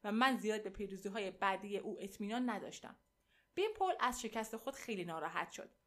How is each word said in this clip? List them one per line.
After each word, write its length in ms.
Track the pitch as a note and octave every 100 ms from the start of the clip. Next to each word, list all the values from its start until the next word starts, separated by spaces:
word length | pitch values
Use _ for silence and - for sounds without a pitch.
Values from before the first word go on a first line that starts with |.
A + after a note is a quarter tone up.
و 80 | G#3
من 240 | A3 C4 A#3
زیاد 260 | G#3 G#3+
به 80 | G#3
پیروزی‌های 600 | F#3+ G3 F#3+ G3+ G#3+ F#3+
بعدی 480 | F3+ G3 F#3+ G3+ G3
او 180 | A3 -
اطمینان 500 | G3+ - G3+ A#3+ B3
نداشتم. 460 | G3+ D3+ - - - _ _ _ _ _
بین 160 | - G#4+ G#4+
پل 160 | F#4+ -
از 200 | A#3+ B3
شکست 360 | A3 A3+ A3 A3+
خود 180 | -
خیلی 300 | C4+ - G3+
ناراحت 480 | E3+ D#3+ D#3 E3 E3+
شد. 180 | - - _